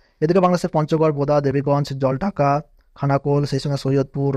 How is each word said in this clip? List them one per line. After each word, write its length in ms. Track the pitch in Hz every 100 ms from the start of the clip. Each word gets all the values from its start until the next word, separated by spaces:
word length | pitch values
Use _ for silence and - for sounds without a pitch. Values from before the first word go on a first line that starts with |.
| _ -
এদিকে 180 | 156 180
বাংলাদেশের 280 | 180 180 175 160
পঞ্চগড়, 380 | 151 156 156 143
বোদা, 200 | 143 147 135
দেবীগঞ্জ, 420 | 139 139 143 139 139
জলঢাকা, 480 | 131 135 196 - 143 143 - _ _ -
খানাকুল, 460 | 143 139 147 143 143
সেই 100 | 135
সঙ্গে 160 | 147 139
সৈয়দপুর, 460 | 131 139 135 143 139